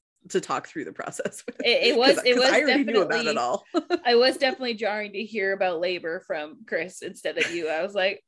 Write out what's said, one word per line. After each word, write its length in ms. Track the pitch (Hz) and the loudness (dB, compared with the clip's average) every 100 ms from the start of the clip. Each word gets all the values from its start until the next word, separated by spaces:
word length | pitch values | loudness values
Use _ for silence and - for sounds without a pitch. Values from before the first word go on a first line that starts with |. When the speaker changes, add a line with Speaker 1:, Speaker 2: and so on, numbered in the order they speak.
| _ _ - | _ _ -6
Speaker 1:
to 100 | 190 | -4
talk 260 | - 135 - | -2 -4 -6
through 180 | 165 131 | -10 -10
the 60 | |
process 520 | - - - - - - | -10 -10 -8 -8 -8 -12
with. 140 | - | -4
Speaker 2:
It, 280 | 240 226 233 | 0 2 4
it 40 | 233 | 4
was, 200 | 262 - | 4 6
Speaker 1:
<laughs> 0 | |
'Cause, 80 | - | 4
Speaker 2:
it 80 | |
Speaker 1:
'cause 80 | 240 | 4
Speaker 2:
was 80 | 262 | 4
Speaker 1:
I 80 | 254 | 4
already 220 | 294 262 | 4 2
knew 160 | 226 226 | 2 2
about 240 | 170 160 233 | 2 0 0
Speaker 2:
definitely, 40 | |
Speaker 1:
it 80 | 147 | 0
all. 260 | 120 - - | 0 -2 -2
<laughs> 300 | 339 - 349 | -4 -2 -2
Speaker 2:
I 100 | 254 233 | 4 4
was 200 | 254 262 | 4 2
definitely 360 | 262 254 254 | -2 -2 -6
jarring 380 | 214 214 208 208 | -4 -4 -4 -6
to 120 | 196 | -8
hear 280 | 214 214 196 | -8 -4 -2
about 280 | 196 185 165 | 0 0 0
labor 400 | 180 180 165 175 - | -2 -4 -6 -8 -6
from 380 | 170 151 151 - | -8 -8 -14 -8
Chris 360 | 180 175 - | -6 -6 -8
instead 360 | - 190 165 156 | -12 -8 -6 -2
of 120 | 160 | -2
you. 160 | 170 156 | -2 -4
I 140 | 156 | -2
was 120 | 190 | -2
like, 300 | 202 190 - | 0 -2 -2